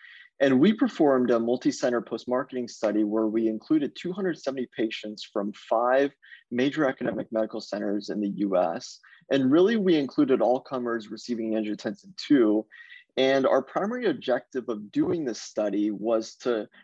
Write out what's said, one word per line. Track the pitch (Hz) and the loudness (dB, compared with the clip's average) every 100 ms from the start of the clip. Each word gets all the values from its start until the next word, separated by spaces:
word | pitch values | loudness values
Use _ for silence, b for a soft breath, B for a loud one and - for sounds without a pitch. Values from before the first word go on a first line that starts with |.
| B B B _ | B B B _
And | 139 127 | 2 6
we | 180 | 4
performed | 220 247 - 151 131 123 | 4 0 2 4 4 4
a | 120 | 2
multi-center | 117 127 151 131 135 120 | 2 0 0 0 0 0
post-marketing | 107 113 - 127 139 127 120 | -4 -8 -4 -4 -2 -6 -8
study | - - 104 | -4 -2 0
where | 107 110 110 | 0 0 0
we | 110 113 | 0 0
included | 110 - 156 143 - | -2 0 0 0 -6
two | 180 | -8
hundred | 180 190 156 | -4 -4 -4
seventy | - 135 120 - | -6 -6 -8 -4
patients | 113 - 107 107 | -4 -4 -10 -12
from | - 110 101 | -8 -6 -6
five | - - 113 120 131 143 - B B _ | -8 -2 0 2 2 2 -4 B B _
major | 123 135 143 139 | -2 0 0 -2
academic | - 123 110 107 | -2 -6 -6 -4
medical | 110 107 110 | -4 -4 -6
centers | - 104 104 101 101 | -10 -6 -4 -4 -4
in | 95 | -4
the | 101 92 | -4 -2
U | 101 90 | 0 2
S. | 90 82 - - b b _ | 0 -2 -10 -18 b b _
And | 139 131 | 0 4
really, | 156 190 226 | 4 4 4
we | 185 156 | 2 2
included | 135 - 135 127 | 0 0 2 4
all | 110 127 | 4 0
comers | - 131 120 117 104 | -2 -6 -4 -4 -6
receiving | 110 - 113 113 | -14 -8 -6 -2
angiotensin | 110 107 104 113 101 98 - | -2 -2 -4 -8 -10 -14 -16
two. | - 143 110 107 107 B B B B - | 2 4 6 4 -2 B B B B -2
And | 131 135 131 | 2 2 4
our | 135 | 2
primary | 135 160 196 247 233 | 0 -4 -4 -2 -2
objective | 123 120 123 - 131 120 | -2 -2 -2 -2 -8 -6
of | 110 104 | -8 -6
doing | 139 156 175 139 | -2 -2 -2 -4
this | 107 | -6
study | - - 107 101 104 | -8 -4 -2 0 -2
was | 98 107 113 - - | -2 -2 -2 -2 -6
to | 127 117 104 b | -2 -2 -4 b